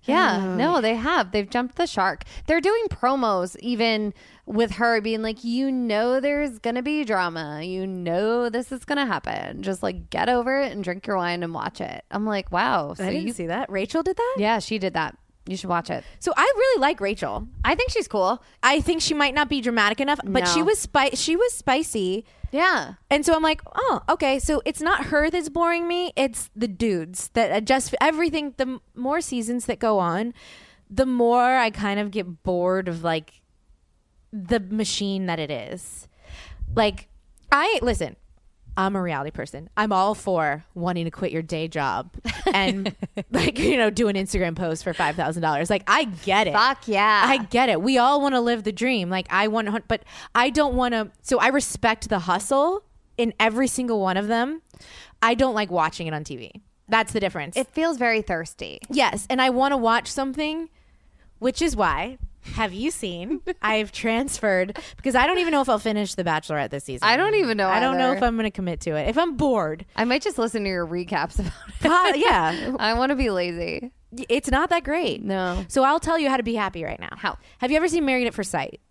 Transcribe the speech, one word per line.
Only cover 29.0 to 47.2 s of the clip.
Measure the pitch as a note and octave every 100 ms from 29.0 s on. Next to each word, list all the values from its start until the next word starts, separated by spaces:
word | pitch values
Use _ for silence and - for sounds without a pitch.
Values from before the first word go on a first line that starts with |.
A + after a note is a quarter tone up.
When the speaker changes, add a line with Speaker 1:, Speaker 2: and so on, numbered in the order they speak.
| B3+ D#4
Speaker 2:
seasons | - B3 A3 B3 -
that | G#3+
go | A#3 G#3
on, | F3 E3+ A#3 - - - - _ _
the | G3 C4
more | B3 A#3 A#3+ B3 C4
I | A3+
kind | F#3+ G3+ G3+
of | G#3
get | G3+ F3+ E3
bored | - F3+ F3+ F#3+ F#3
of, | E3
like, | E3 E3 D#3 _ _ _ _ _ _ _ _ _ _
the | G#3+ F3+ A#3
machine | F#3 G#3+ G#3+ - G3+ G3 F#3
that | E3
it | D3
is. | C3+ G#2 F3+ - - - _ - - - - - -
Like, | G#3+ F#3+ - - _ _ -
I, | C#4+ F4+ G#4+
listen, | B3 G#3+ E3 - _ - _ _ - -
I'm | F#3+ G3
a |
reality | F3+ D3 C#3+
person. | D#3 D3+ C3+ D#3+ -
I'm | G#3+
all | F#3+ G3 G#3
for | - F3+ D3+ C#3+ -
wanting | - F3 F3 E3
to |
quit | - F#3
your | D#3+
day | D#3+ D#3+ D#3+
job | D#3+ C#3 G2 D3+ - A3+ - -
and | G3 F#3+ G3 G3 - -
Speaker 1:
<laughs> | - -
Speaker 2:
like, | A#3 E3+ A#3+
you | E4+ C#4
know, | A3
do | G3+ A3+
an | G3
Instagram | F#3+ F#3+ F3+ E3
post | F3 D#3+
for | - D#3+
five | D#3 D#3
thousand | D3+ D#3+
dollars. | E3 C#3+ E3+
Like, | G#3 G3+
I | A3+ B3
get | F3 - F#3+ G3+
it. |
Speaker 1:
Fuck | D3+ A#3+ C4+ -
yeah. | G3+ G#3 G#3